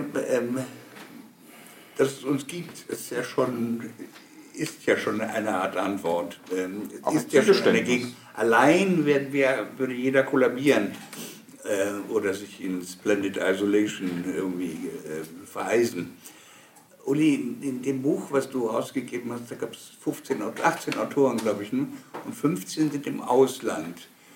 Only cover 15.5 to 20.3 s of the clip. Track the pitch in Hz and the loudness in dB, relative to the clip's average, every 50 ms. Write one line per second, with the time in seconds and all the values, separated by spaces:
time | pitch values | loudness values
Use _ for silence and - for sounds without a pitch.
15.5 | - 98 98 95 107 120 120 110 90 87 87 87 - - - - - - - - | -10 -8 -4 0 2 2 2 2 0 -4 -8 -8 -10 -16 -20 -20 -20 -20 -20 -20
16.5 | - - - - _ - - _ - - - 131 139 151 156 156 139 123 123 120 | -20 -20 -20 -20 _ -20 -20 _ -20 -12 -2 -2 2 4 4 4 4 2 0 -4
17.5 | 117 - 143 139 127 123 123 139 135 131 131 147 190 196 - - 139 135 131 - | -6 -6 -6 -6 -6 -4 -2 -2 -2 0 0 0 0 0 -2 0 0 0 0 0
18.5 | - 131 117 110 117 120 - - - 135 120 - 131 120 120 120 120 120 120 - | -2 -2 -2 0 0 -2 -2 -2 -4 -6 -6 -4 -8 -8 -6 -6 -8 -8 -8 -10
19.5 | - - - - - - - - - - - 151 139 - - - | -8 -8 -8 -8 -8 -12 -18 -20 -18 -8 -6 -6 -6 -6 -4 -6